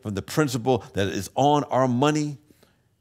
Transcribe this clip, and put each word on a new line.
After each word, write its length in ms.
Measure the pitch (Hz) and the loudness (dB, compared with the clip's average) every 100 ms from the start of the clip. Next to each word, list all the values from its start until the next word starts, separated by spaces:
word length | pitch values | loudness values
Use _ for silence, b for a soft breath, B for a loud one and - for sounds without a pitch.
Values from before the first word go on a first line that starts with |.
from 140 | 104 98 | -8 -8
the 60 | |
principle 640 | 92 - 151 123 117 127 B | -4 0 0 0 0 0 B
that 140 | - 98 | -4 -2
is 220 | 101 92 - | -4 -6 0
on 280 | 139 147 139 | 2 2 2
our 220 | 123 131 | 0 2
money 500 | 123 147 151 151 143 _ b b b b _ | 2 2 2 -2 -8 _ b b b b _